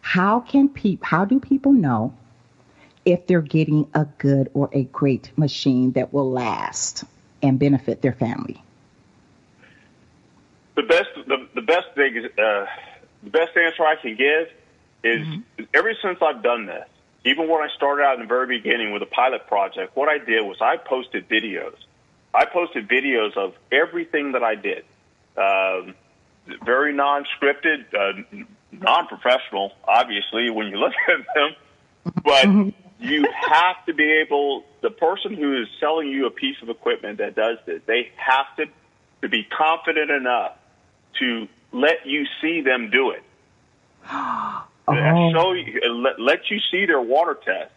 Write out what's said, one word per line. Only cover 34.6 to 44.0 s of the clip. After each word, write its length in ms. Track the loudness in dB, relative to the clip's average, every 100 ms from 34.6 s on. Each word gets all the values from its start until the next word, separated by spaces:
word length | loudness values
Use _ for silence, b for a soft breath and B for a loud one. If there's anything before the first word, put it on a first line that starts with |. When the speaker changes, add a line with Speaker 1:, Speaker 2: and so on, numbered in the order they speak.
| -8 _
Speaker 2:
the 80 | -4
person 420 | 0 0 0 -6
who 280 | -2 -2 -2
is 60 | -4 -4
selling 300 | -2 0 -2
you 160 | -2 -2
a 40 |
piece 260 | -2 -8 -8
of 80 | -12
equipment 480 | -6 -4 -4 -6 -6
that 180 | -6 -2
does 220 | -2 -2 -8
this, 160 | -10 -2
they 260 | -2 -2 -8
have 280 | 0 0 0 -6
to, 80 | -8 _ _ _ _ _
to 80 | -4
be 140 | -4
confident 680 | -4 0 2 2 0 -2 0
enough 420 | -2 0 0 -2 -8 _ _ _ _ _ -4
to 280 | -4 -4 -8 _ _
let 340 | 0 2 2 -2
you 200 | -6 -6 -4
see 200 | -4 -2
them 280 | 0 -2 0
do 200 | 0 0
it. 120 | -4 _ _ _ _ _ _ _ _